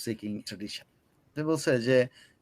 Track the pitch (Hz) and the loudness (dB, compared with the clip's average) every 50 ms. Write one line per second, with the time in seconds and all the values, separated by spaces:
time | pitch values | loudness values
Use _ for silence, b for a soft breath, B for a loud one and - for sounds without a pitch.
0 | - 117 107 - - 107 104 104 - - 104 92 104 104 - - - _ _ _ | -6 -6 -6 -6 -6 -8 -8 -8 -8 -10 -12 -10 -10 -12 -12 -14 -16 _ _ _
1 | _ _ _ _ _ _ _ 147 151 156 160 147 - 160 139 120 113 127 131 127 | _ _ _ _ _ _ _ -4 -2 0 0 0 2 2 2 2 4 4 4 4
2 | 123 127 b b b b b b | 4 2 b b b b b b